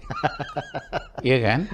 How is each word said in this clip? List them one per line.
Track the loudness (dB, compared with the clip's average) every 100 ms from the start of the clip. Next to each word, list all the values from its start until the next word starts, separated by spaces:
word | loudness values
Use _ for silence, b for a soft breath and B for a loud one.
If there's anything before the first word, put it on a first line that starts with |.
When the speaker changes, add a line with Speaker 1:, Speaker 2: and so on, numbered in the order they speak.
Speaker 1:
<laughs> | -8 -2 -2 -2 -6 -6 -6 -8 -6 -6 -6 -2
Speaker 2:
Iya | 4 4
kan? | 4 2 0